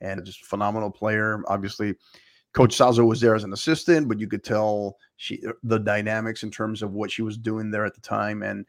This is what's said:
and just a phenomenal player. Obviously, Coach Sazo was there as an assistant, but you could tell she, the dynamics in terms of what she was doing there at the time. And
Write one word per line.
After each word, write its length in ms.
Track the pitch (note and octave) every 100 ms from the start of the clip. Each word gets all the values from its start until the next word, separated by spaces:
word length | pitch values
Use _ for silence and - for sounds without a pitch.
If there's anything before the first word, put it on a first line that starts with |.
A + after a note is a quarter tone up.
and 240 | F#2+ G2
just 180 | F#2+ -
a 20 |
phenomenal 460 | - G2+ G#2 A2 G#2
player. 500 | - G#2+ G#2+ G#2+ G#2+ -
Obviously, 480 | G2+ G2 - G#2 - _ - _ _ _
Coach 240 | - B2 -
Sazo 300 | B2+ A#2 A#2
was 140 | A2+
there 160 | A#2 A2
as 80 |
an 80 | G#2
assistant, 560 | G2 D#3 D#3 - E3 C3+
but 100 | G#2
you 80 | G#2+
could 160 | G2+
tell 540 | - G#2+ G#2+ G#2 G2+ - _
she, 260 | - - - A2 -
the 160 | A2+ A2
dynamics 640 | G#2 G#2 G#2+ A2 A2+ A2
in 80 | A2
terms 320 | - A2 A2
of 120 | G#2
what 140 | G2+ G#2
she 140 | -
was 160 | A2 A2
doing 320 | A2+ A2 G#2+
there 140 | G#2+
at 100 | G#2
the 60 | -
time. 420 | - G#2+ G#2 G#2+
And 240 | G2+ G2+